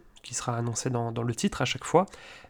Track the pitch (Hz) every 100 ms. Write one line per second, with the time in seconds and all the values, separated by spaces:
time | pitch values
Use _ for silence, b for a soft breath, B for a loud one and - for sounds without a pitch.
0 | - - - 123 - 117 117 117 131 120
1 | 117 117 120 117 202 - 127 - - 165
2 | 196 B B B